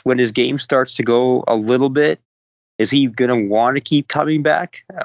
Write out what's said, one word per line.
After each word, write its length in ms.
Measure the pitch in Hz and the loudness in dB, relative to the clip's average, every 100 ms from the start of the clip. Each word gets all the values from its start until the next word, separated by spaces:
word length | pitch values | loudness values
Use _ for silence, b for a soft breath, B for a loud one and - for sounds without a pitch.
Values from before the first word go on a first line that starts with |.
when 160 | - 127 | -2 0
his 120 | 117 | 0
game 280 | 120 123 139 | 0 -2 -2
starts 340 | - 135 127 - | 0 0 0 -2
to 60 | |
go 400 | 117 120 127 127 - | 0 2 2 0 0
a 80 | |
little 340 | 113 110 127 135 | -2 0 2 2
bit, 300 | 135 151 156 _ _ _ _ _ - | 0 0 -2 _ _ _ _ _ -4
is 120 | 110 | 0
he 180 | 139 131 | 2 0
gonna 280 | 113 123 120 | 0 0 0
wanna 440 | 101 107 120 139 | 0 2 0 -2
keep 260 | - 147 - | 0 -2 0
coming 340 | 143 147 156 | -4 -2 0
back? 420 | 151 156 180 - _ - | 0 -2 -4 -16 _ -8